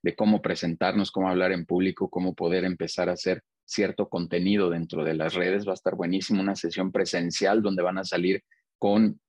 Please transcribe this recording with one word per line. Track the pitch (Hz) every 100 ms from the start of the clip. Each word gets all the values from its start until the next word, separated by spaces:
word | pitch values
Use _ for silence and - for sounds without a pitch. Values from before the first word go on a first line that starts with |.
de | 87 -
cómo | 107 107
presentarnos, | - 87 87 85 92 101 98
cómo | - 95
hablar | 90 92
en | 92
público, | 80 90 95 92 92
cómo | 90 92
poder | 85 85 92
empezar | 92 87 82 - 90
a |
hacer | 87 95 90 _ _ -
cierto | - 98 - 98
contenido | 87 85 87 90 101 90
dentro | 85 82 85
de | 78
las | 78 80
redes. | 90 90 98 101
Va |
a |
estar | 92 -
buenísimo, | 92 87 95 95 101
una | 98 95
sesión | 85 90 92
presencial | - 90 90 85 - 95 107
donde | 101 95
van | 90 95
a |
salir | 92 90 90 98 _ _ _ _
con | 101 104 107 -